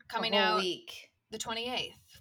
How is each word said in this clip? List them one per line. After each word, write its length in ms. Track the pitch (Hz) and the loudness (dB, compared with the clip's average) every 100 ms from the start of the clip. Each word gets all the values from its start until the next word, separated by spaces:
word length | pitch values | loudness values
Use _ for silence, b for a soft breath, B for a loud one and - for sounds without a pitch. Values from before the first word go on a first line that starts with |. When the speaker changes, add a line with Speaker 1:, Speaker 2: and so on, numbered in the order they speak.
| - | -6
Speaker 1:
coming 260 | 226 226 | -2 2
Speaker 2:
a 20 | 208 | 4
whole 100 | 220 214 | 6 4
Speaker 1:
out 40 | |
Speaker 2:
week. 500 | 185 160 - - - _ _ | 2 -2 -10 -16 -18 _ _
Speaker 1:
the 80 | 220 | -10
twenty-eighth. 560 | 240 226 240 247 - - _ - | -6 -4 -4 -4 -6 -12 _ -20